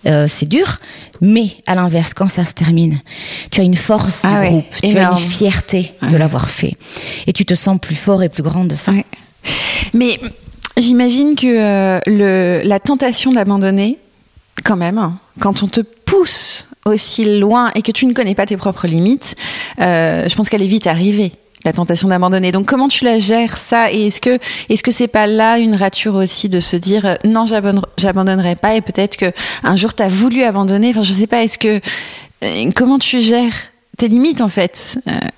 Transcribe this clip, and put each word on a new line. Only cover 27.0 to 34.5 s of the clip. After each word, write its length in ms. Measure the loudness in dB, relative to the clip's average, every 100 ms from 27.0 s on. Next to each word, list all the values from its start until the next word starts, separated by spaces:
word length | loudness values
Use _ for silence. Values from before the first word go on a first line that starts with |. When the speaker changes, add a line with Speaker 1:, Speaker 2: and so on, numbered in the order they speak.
| 0
Speaker 2:
euh, « 100 | 0 2
Non, 200 | 2 2
j'abandonne-, 380 | 0 0 0 -2 -2
j'abandonnerai 580 | 0 2 2 2 0 0
pas » 200 | 0 0
et 60 |
peut-être 360 | -2 -2 -2 0
que 140 | -4 -4 -10 -4
un 120 | 0 0
jour 180 | 0 0
t'as 140 | 0
voulu 340 | 2 2 2
abandonner. 460 | 0 2 0 2 2
Enfin, 120 | 2
je 120 | 0
sais 140 | 0 0
pas, 160 | 0
est-ce 140 | 0 0
que, 220 | 0 -2 -4 -12 -12 -18 -20 _
euh, 280 | -8 -4 -2 0
comment 240 | 2 2
tu 200 | 0 0
gères 340 | 2 2 0 -4 -12 _ _ -2
tes 100 | 0
limites, 340 | 2 2 0
en 80 |
fait ? 480 | -2